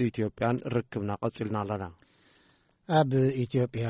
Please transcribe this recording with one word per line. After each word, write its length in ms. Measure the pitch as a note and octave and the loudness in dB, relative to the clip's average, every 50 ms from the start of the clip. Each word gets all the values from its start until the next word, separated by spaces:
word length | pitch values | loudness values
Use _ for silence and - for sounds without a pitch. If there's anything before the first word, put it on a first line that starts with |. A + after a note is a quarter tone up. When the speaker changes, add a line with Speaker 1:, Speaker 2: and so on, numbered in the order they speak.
| B2 | -2
Speaker 1:
ኢትዮጵያን 500 | A2+ - - G#2+ G#2 - - A2+ A#2 B2 - - - | -2 0 -2 -4 -4 -2 -2 0 0 0 0 -2 -2
ርክብና 420 | A#2 A#2+ - - - A2 G2+ G2+ G2+ - | -2 -2 -2 -4 -6 -6 -4 -4 -4 -2
ቀጺልና 380 | A#2+ A#2 - - A2+ G#2 A2 G#2+ | -4 -4 -4 -4 -4 -2 -2 -2
ኣለና። 240 | G2+ G2 G#2+ G2 F#2+ E2+ - - - _ _ _ _ _ _ _ _ _ _ _ _ _ _ _ _ - | -2 -2 -4 -4 -6 -8 -12 -18 -20 _ _ _ _ _ _ _ _ _ _ _ _ _ _ _ _ 2
Speaker 2:
ኣብ 220 | D#3+ D#3 D3+ C3 C3 C3+ C3 C3+ C3+ C3 | 4 4 4 4 4 4 4 2 2 0
ኢትዮጵያ 460 | A#2+ - - B2+ B2 A#2+ - A2+ A#2 | -2 0 0 0 0 0 -2 -4 -2